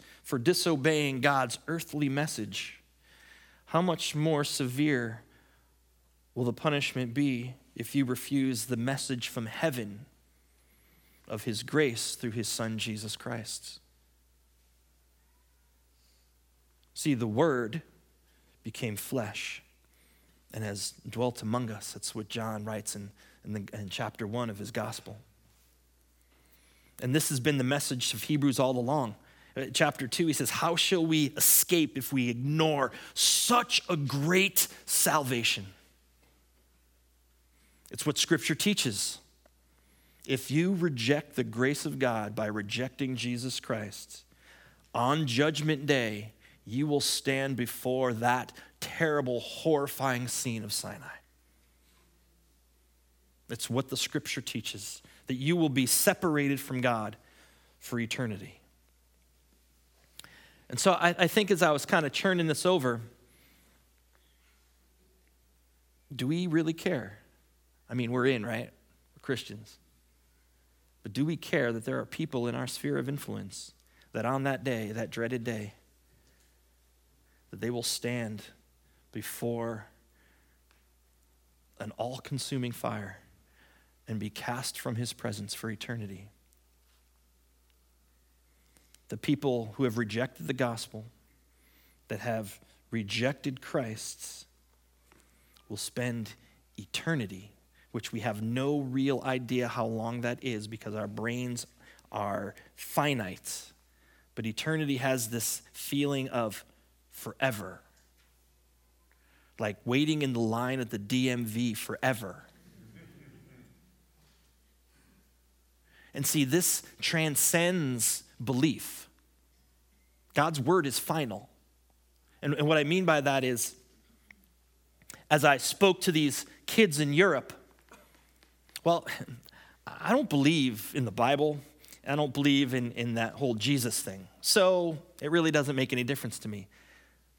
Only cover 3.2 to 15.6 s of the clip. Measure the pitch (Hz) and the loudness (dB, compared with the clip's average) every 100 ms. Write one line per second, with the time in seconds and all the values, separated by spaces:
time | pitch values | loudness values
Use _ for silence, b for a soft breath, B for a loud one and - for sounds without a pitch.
3.2 | B B B B B 160 180 160 - 151 | B B B B B 2 2 0 -2 0
4.2 | 156 151 143 - 127 127 151 131 117 113 | 2 2 0 -2 -2 2 2 2 -2 -8
5.2 | - b b b b b _ _ _ _ | -14 b b b b b _ _ _ _
6.2 | _ - 120 110 156 143 - 127 123 123 | _ -2 -2 0 0 0 0 -2 -4 0
7.2 | 143 123 123 127 _ - 117 143 127 127 | 0 0 -6 -12 _ -10 -4 0 0 0
8.2 | - 139 131 120 110 117 123 135 - 127 | -2 0 2 0 -2 -2 -2 -2 -4 -4
9.2 | - - 110 - 165 123 104 101 131 _ | -6 -6 -6 -2 -2 -2 -6 -10 -16 _
10.2 | _ _ _ _ b b b b b b | _ _ _ _ b b b b b b
11.2 | b 110 123 101 123 151 143 110 - - | b -8 -4 -4 -2 0 2 0 -6 -4
12.2 | 120 113 104 - 113 113 113 107 107 - | -4 -4 -4 -4 -4 -4 -4 -6 -8 -8
13.2 | 123 117 113 - - - _ _ _ _ | -8 -8 -8 -10 -12 -18 _ _ _ _
14.2 | _ _ _ _ _ _ _ _ _ _ | _ _ _ _ _ _ _ _ _ _
15.2 | _ _ _ _ | _ _ _ _